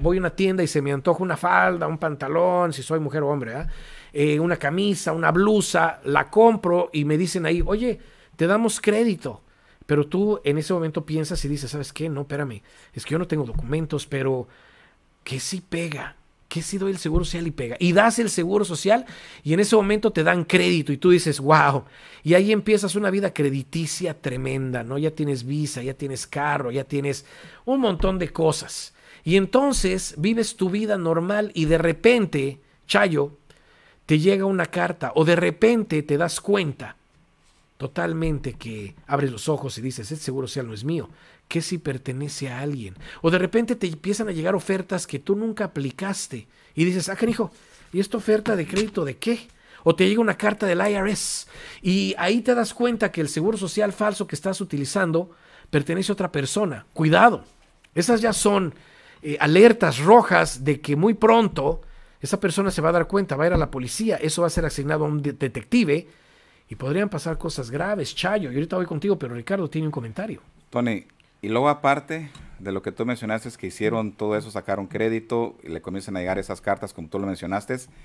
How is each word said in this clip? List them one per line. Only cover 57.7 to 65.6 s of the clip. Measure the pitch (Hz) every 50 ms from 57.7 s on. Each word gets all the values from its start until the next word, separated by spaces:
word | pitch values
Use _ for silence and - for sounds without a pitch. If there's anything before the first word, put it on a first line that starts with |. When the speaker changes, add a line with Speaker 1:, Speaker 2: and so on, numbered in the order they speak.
| _ _ _ _ -
Speaker 1:
esas | 165 175 247 240 220
ya | 220 226 208
son, | - - 214 202 202 185 160 - - - - - - - - - - -
eh, | 151 147 -
alertas | 151 156 156 180 214 233 226 233 202 160 131 120
rojas | 143 170 220 240 208 - 185 170 165 151 - 127 131
de | 147 147 135
que | - - 143
muy | 143 170 220 226
pronto | 220 - 226 226 233 226 190 127 - - 156 170 - - - - - - - _ -
esa | - 131 - 190
persona | - 190 156 - 196 196
se | 185 -
va | 151 160
a | 170
dar | 175 165 -
cuenta, | 196 202 196 - 151
va | 135 151
a | 175
ir | 180
a | 165
la | 147 123 -
policía, | 135 123 117 - - 220 226 185 - -
eso | 156 151 - 170
va |
a | 165
ser | - 175 160
asignado | 139 - - 139 143 156 156 151
a | 151
un | 151 151
de-, | 143 147 139
detective | - 143 131 - 123